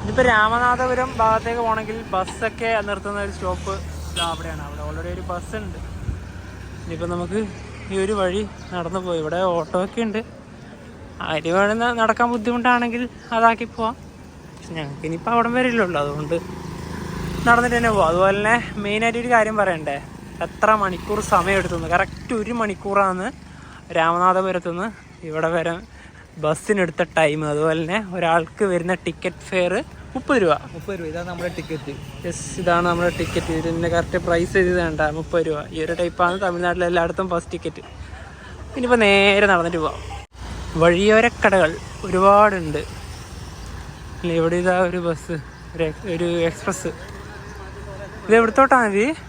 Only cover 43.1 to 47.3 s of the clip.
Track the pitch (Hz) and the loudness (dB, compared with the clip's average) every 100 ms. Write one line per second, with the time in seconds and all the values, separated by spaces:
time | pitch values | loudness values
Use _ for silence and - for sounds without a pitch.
43.1 | - - - - - - - - - - | -14 -14 -14 -14 -14 -12 -12 -12 -14 -14
44.1 | - 175 165 165 175 180 180 185 180 170 | -6 -2 2 2 2 2 2 2 0 -2
45.1 | 156 - 165 127 - - 165 160 151 202 | -4 -4 -8 -8 -16 -16 -4 -4 -4 -6
46.1 | 165 175 170 165 165 - 185 170 - - | -2 0 2 0 -2 -6 -4 -6 -8 -14
47.1 | - - | -14 -14